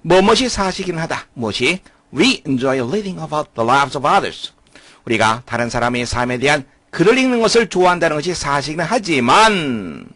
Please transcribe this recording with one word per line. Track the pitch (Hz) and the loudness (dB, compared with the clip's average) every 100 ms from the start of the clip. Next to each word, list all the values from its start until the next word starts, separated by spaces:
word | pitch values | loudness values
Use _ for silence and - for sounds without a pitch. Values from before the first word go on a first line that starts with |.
무엇이 | 165 185 196 226 254 | 4 4 6 4 2
사실이긴 | 214 190 180 190 165 | -2 -4 -4 -6 -6
하다. | 160 123 - | -4 -6 -8
무엇이? | - 113 101 127 185 _ _ _ | -6 -6 -2 -2 -2 _ _ _
We | 123 233 233 - | 0 0 0 -4
enjoy | 127 131 131 | -2 0 -2
reading | 117 196 196 170 | -2 -4 -6 -8
about | 156 151 147 | -6 -6 -6
the | - 113 | -2 2
lives | 135 139 143 | 2 2 -2
of | 139 | 0
others. | 190 110 - - _ _ - - _ - | 0 0 -8 -16 _ _ -20 -20 _ -4
우리가 | 110 110 113 - | 0 2 0 -4
다른 | 117 120 | -4 -2
사람의 | 120 120 123 120 | -2 -2 -2 -4
삶에 | 127 123 123 | -4 -2 0
대한 | 135 151 135 _ _ | 0 0 -4 _ _
글을 | - 170 254 | 2 2 4
읽는 | 262 240 | 2 2
것을 | 220 233 220 | 2 2 0
좋아한다는 | 180 180 175 165 151 | 2 2 2 0 -2
것이 | 151 | -4
사실이긴 | 165 147 143 135 156 165 | -6 -2 -2 -2 -6 -2
하지만 | 240 185 147 120 170 220 196 147 117 90 69 50 | -2 0 0 4 6 4 2 -2 -4 -8 -12 -18